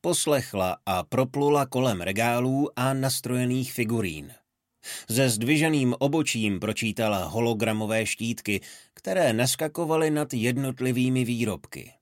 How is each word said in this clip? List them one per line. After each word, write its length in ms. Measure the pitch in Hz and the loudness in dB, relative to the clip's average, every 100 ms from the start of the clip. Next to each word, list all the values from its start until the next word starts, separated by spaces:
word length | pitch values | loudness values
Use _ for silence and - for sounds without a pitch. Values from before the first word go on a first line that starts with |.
Poslechla 760 | 170 170 - 143 - 101 92 - - | 0 -2 2 0 0 -2 0 -2 -2
a 160 | 92 | -2
proplula 640 | 85 120 131 143 143 147 135 | 0 0 0 2 2 2 2
kolem 340 | 127 127 98 | 0 0 0
regálů 800 | 85 98 117 120 127 135 143 - | -2 0 2 2 0 0 -2 0
a 160 | 127 | 0
nastrojených 800 | 135 131 - 120 123 123 127 127 | 0 0 -2 -2 -2 0 0 -2
figurín. 600 | - 113 117 98 78 71 - _ _ _ _ - - - | -2 0 0 -2 -6 -12 -18 _ _ _ _ -14 -14 -4
Se 200 | 117 135 | 2 2
zdviženým 640 | 107 117 151 156 151 127 120 | 2 2 2 4 4 2 2
obočím 640 | 139 160 147 117 107 95 | 0 2 0 0 0 0
pročítala 640 | 107 104 110 104 110 98 | -2 -2 -2 0 0 0
hologramové 800 | 87 104 117 110 110 107 107 110 107 | -2 0 0 2 0 0 0 0 -2
štítky, 540 | - 113 113 - 98 - - - | -4 -4 -4 -2 -4 -4 -20 -20
které 380 | - - 190 156 | -14 -4 2 2
naskakovaly 800 | 110 127 - 156 151 165 160 156 | 4 0 0 -4 -4 0 2 2
nad 220 | 151 147 | 0 -2
jednotlivými 880 | 127 113 127 135 131 127 123 127 131 | 0 0 0 -4 -2 -2 2 2 2
výrobky. 680 | 120 120 113 85 - 64 - _ | 0 0 -2 -4 -10 -16 -16 _